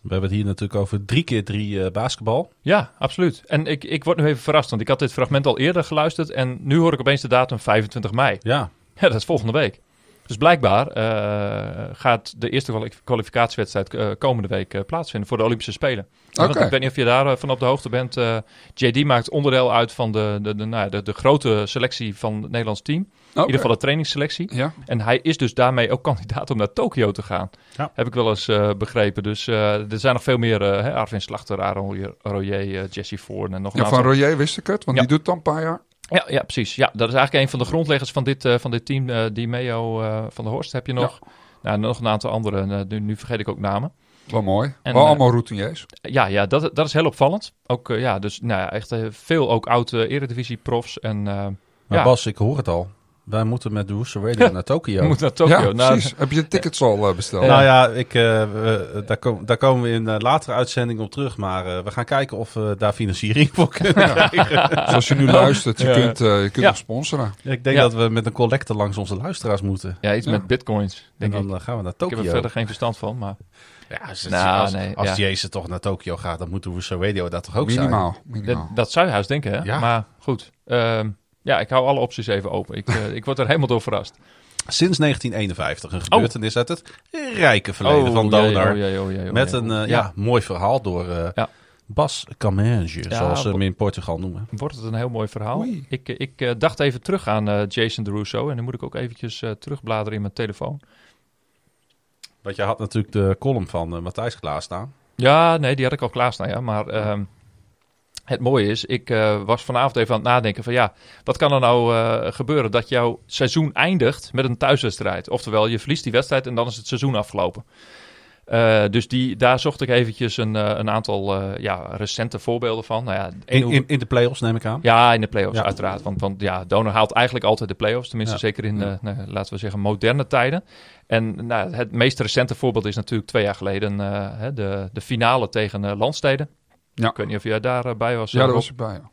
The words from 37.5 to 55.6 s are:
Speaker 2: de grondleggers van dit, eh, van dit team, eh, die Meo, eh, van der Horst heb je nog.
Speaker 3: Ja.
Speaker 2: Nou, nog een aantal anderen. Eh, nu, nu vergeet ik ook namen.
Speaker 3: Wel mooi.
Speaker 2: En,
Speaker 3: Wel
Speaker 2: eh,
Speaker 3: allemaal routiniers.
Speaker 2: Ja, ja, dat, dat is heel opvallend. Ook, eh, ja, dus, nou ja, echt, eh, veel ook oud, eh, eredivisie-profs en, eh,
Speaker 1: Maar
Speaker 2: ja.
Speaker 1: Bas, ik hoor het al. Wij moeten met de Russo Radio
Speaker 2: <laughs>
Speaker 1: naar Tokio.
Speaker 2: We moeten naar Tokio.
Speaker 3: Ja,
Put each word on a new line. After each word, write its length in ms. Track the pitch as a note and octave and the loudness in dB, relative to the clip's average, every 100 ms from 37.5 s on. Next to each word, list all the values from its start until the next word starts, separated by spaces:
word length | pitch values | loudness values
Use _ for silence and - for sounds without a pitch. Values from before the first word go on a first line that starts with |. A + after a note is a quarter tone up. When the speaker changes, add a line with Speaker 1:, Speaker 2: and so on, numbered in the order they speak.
| C3 | -2
Speaker 2:
de 60 | A#2+ | -2
grondleggers 460 | D#3+ D3+ C#3 C3+ | -2 0 0 0
van 120 | C#3+ | -4
dit, 220 | C3+ C#3 C3 | -2 0 2
eh, 120 | A#2+ | 2
van 140 | C3 | 0
dit 140 | A#2 - | -6 -4
team, 240 | C3+ B2+ | -4 -2
eh, 140 | A#2 A2+ | -2 -2
die 140 | G#2+ A#2 | -2 -4
Meo, 540 | A#2+ B2+ A#2 A#2 A2 | -4 -4 -4 -4 -4
eh, 220 | A2 A2 A2 | -4 -4 -6
van 140 | - | -8
der 100 | A2 | -6
Horst 180 | A2+ - | -6 -6
heb 160 | B2+ B2+ | -8 -4
je 60 | |
nog. 260 | B2 B2 - | -2 -2 -4
Speaker 3:
Ja. 80 | - _ _ _ | -20 _ _ _
Speaker 2:
Nou, 160 | - G#2 | -4 -2
nog 200 | A2 A#2+ | -2 -2
een 80 | A#2 | -2
aantal 240 | G#2+ - | 0 -2
anderen. 400 | A2 G#2+ G2 G2 | -2 -2 -2 -2
Eh, 80 | G2+ F#2+ | -4 -4
nu, 120 | G#2+ | -4
nu 160 | G#2 G#2+ | -4 -6
vergeet 240 | - A2+ | -6 -6
ik 80 | G#2+ | -4
ook 120 | - | -4
namen. 320 | G2+ G2+ C#3+ _ _ _ | -2 -2 -4 _ _ _
Speaker 3:
Wel 180 | - A2+ | -4 -2
mooi. 320 | G2 G2 C#3 - | 2 0 0 -4
Speaker 2:
En, 100 | C3 | 2
Speaker 3:
Wel 80 | B2 | 6
Speaker 2:
eh, 60 | D3+ | 6
Speaker 3:
allemaal 220 | C#3+ B2+ | 8 6
routiniers. 540 | A#2+ A2+ G#2 A2 E3 - - | 4 0 -6 -6 -8 -18 -16
Speaker 2:
Ja, 240 | - C3 G2+ | -2 0 2
ja, 200 | G2+ G2+ | 2 2
dat, 300 | B2+ D#3 - | 2 0 -2
dat 100 | D#3 | 0
is 80 | |
heel 120 | D3+ D#3+ | 2 0
opvallend. 480 | - C3 G#3+ - _ - | 2 0 0 -8 _ -6
Ook, 240 | A#2+ - | -6 -2
eh, 100 | A2+ | -2
ja, 200 | B2+ G2 | 0 -2
dus, 200 | G2+ - | -4 -6
nou 180 | A#2 G2 | -4 -2
ja, 100 | F#2 | -2
echt, 200 | G#2+ - | -6 -6
eh, 80 | A#2 A2 | -6 -6
veel 420 | - - E3 C3 | -10 0 2 2
ook 160 | A2+ - | 0 2
oud, 260 | A#2+ A#2 | 0 2
eh, 60 | A#2 A2+ | -2 0
eredivisie-profs 880 | C#3 C3+ A#2+ A#2+ A#2 - A#2+ - - | -2 -4 -6 -6 -8 -2 -4 -4 -8
en, 180 | A2 G#2 G2+ | -4 -4 -4
eh, 80 | G2+ G2+ G2 _ _ _ | -4 -6 -8 _ _ _
Speaker 1:
Maar 100 | E3 | 4
Speaker 2:
ja. 40 | |
Speaker 1:
Bas, 220 | B2 B2 A2 | 4 4 0
ik 120 | - | 0
hoor 200 | G#2+ C#3+ | 0 0
het 100 | A2+ | -2
al. 220 | E2+ G2 - _ _ | -2 -4 -14 _ _
Wij 200 | - G#2+ | -6 -2
moeten 300 | A2 A#2+ A2+ | 0 -2 -4
met 140 | G#2+ G2 | -4 -4
de 60 | |
Russo 320 | G#2 B2 G2+ G#2+ | -4 -4 -4 -4
Radio 260 | A2+ - | 4 4
Speaker 2:
<laughs> 0 | |
Speaker 1:
naar 120 | F#2 | 4
Tokio. 380 | - D#3 - G2 | -2 -2 0 2
Speaker 2:
We 60 | F2+ | 2
moeten 180 | D3 C#3+ | 4 0
naar 100 | - | 4
Tokio. 220 | E3 | 6
Speaker 3:
Ja, 120 | - | 6